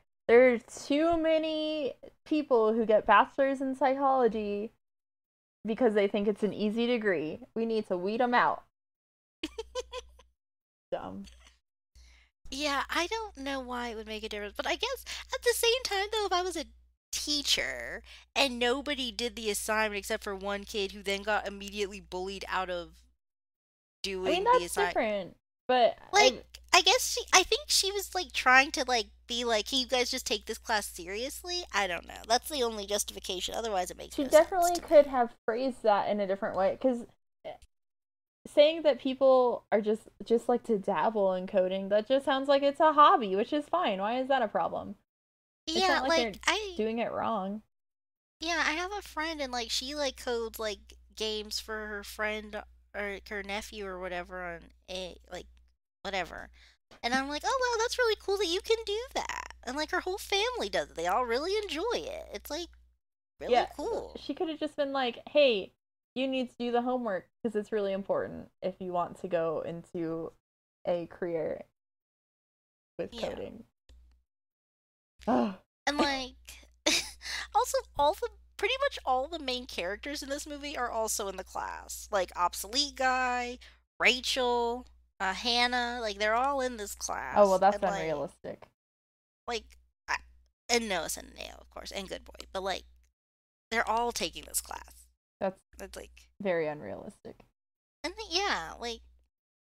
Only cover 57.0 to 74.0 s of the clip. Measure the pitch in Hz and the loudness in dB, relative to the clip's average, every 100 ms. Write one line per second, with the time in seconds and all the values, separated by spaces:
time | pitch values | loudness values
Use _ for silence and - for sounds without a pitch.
57 | 233 262 269 294 392 523 494 466 480 - | -2 -2 -2 -4 -2 0 0 0 0 0
58 | 480 415 - 392 370 359 - 453 440 415 | 0 0 -2 -2 0 -2 0 -2 -2 -6
59 | 523 - - - - - - 262 - 359 | -4 -6 -6 -8 -12 -14 -8 -6 -2 -4
60 | 370 392 - 392 453 480 208 185 147 - | -4 -6 -2 0 0 -2 -2 -2 -2 -2
61 | 170 208 254 233 330 427 403 294 440 440 | 0 0 0 -2 -2 -2 -4 -4 -2 -4
62 | 139 85 - 202 - 294 349 - _ _ | -4 -10 -12 -14 -8 -8 -8 -14 _ _
63 | _ _ _ - 160 240 - - 349 440 | _ _ _ -10 -2 0 0 -4 -6 -6
64 | - - - 285 339 311 302 - 277 277 | -8 -12 -10 -6 -6 -4 -6 -4 -4 -2
65 | 254 233 - 294 277 214 - _ _ _ | -4 -4 0 4 6 4 -2 _ _ _
66 | _ - 269 262 247 - 240 240 247 254 | _ -4 -2 -2 -4 -4 -2 0 0 -2
67 | 233 185 - _ 233 214 208 220 196 196 | -2 -4 -6 _ -4 -2 -2 -2 0 -2
68 | 196 165 98 160 - _ 185 185 185 175 | 0 -2 -2 -6 -14 _ -6 -6 -4 -2
69 | 170 - 185 170 165 151 - 170 - 180 | -2 -4 -2 0 0 -2 -4 -8 -8 -6
70 | 165 165 165 - _ _ _ _ - 175 | -4 -4 -8 -12 _ _ _ _ -4 -2
71 | 165 - 175 170 160 - - _ _ _ | -4 -6 -4 -2 -4 -6 -10 _ _ _
72 | _ _ _ _ _ _ _ _ _ - | _ _ _ _ _ _ _ _ _ -12
73 | 190 233 - - 98 - - _ _ - | -10 -8 -8 -8 -12 -14 -20 _ _ -20